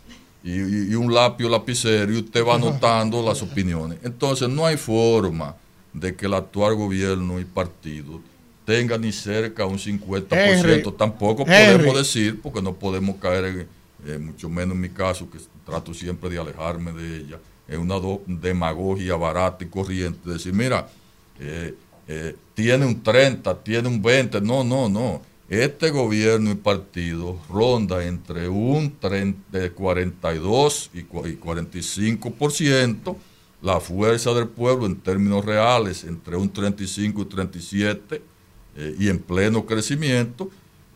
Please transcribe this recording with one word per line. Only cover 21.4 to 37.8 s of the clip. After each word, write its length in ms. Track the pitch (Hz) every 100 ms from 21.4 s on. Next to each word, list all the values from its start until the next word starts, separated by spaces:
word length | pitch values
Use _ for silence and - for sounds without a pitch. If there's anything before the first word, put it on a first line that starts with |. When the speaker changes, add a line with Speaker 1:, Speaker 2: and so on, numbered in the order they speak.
| 71 82 85 - _ - -
Speaker 1:
eh, 280 | 78 80 - _
tiene 320 | - 113 131 135
un 160 | 95
treinta, 520 | 110 123 139 110 95
tiene 320 | 90 104 113 123
un 120 | 120
veinte, 380 | 110 131 110 104
no, 240 | 104 131
no, 240 | 120 131 113
no. 320 | 101 120 76 - _ -
Este 440 | 104 139 - 160
gobierno 600 | 143 117 107 110 113 107
y 40 |
partido 840 | 101 104 98 92 90 85 85 87 90 -
ronda 520 | 95 120 117 98 90
entre 460 | 87 87 - 85 87
un 440 | 98 120 151 147 -
treinta, 600 | 95 98 98 98 - 95
de 140 | 90
cuarenta 600 | 90 95 90 90 87 82
y 40 | 80
dos 520 | 90 123 147 - -
y 80 | 87
cua-, 280 | - 85 82
y 60 | 78
cuarenta 400 | 85 85 85 90
y 60 |
cinco 480 | 82 95 110 110 120
por 200 | 123 147
ciento, 680 | 147 147 135 120 104 - 185 - _ _ _
la 180 | 92 90
fuerza 540 | 87 92 107 117 123
del 160 | 120 113
pueblo 380 | 117 123 127 104
en 100 | -
términos 480 | 95 98 101 101
reales 580 | 104 107 113 120 101 87
entre 320 | 82 82 - 87
un 140 | 98
treinta 320 | 101 101 101
y 40 | 95
cinco 360 | - 107 101
y 20 | 95
treinta 320 | 95 90 87
y 40 |
siete, 600 | - 98